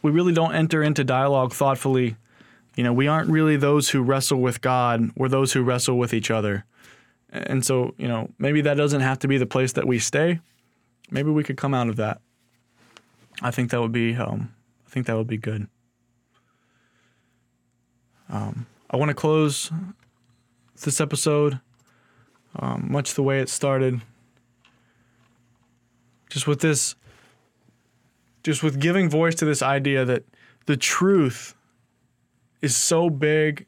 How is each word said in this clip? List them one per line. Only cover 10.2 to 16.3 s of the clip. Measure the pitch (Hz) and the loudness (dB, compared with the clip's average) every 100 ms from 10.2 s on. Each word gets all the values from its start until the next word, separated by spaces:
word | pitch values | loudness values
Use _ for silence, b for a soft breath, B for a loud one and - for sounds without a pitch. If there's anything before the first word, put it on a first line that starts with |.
| 165 170 _ _ _ _ _ _ _ | 0 -2 _ _ _ _ _ _ _
Maybe | 135 147 | -4 0
we | 151 | 0
could | 147 131 | -2 -4
come | 139 | -2
out | 131 117 | 0 -2
of | 110 | -2
that. | 107 - _ _ _ _ _ b b b b b b - | -4 -6 _ _ _ _ _ b b b b b b -8
I | 123 | -6
think | 123 123 | -2 -2
that | 123 | 0
would | 117 | 0
be, | 120 117 120 | 0 0 -2
um, | - 110 113 - _ _ _ | -4 -6 -8 -14 _ _ _
I | |
think | 135 120 | -6 -2
that | 113 | -4
would | 110 | -4
be | 110 | -6
good. | 110 107 107 _ _ _ _ _ _ | -6 -8 -10 _ _ _ _ _ _